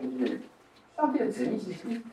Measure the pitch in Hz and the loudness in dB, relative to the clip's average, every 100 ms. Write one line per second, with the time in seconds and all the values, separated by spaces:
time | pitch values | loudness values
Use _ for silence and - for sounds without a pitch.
0 | 127 127 113 - - - - - - - | -4 0 0 0 -8 -20 -20 -20 -10 2
1 | 294 262 214 226 247 214 185 - 233 233 | 4 4 2 2 0 0 -4 -6 -4 -6
2 | - | -4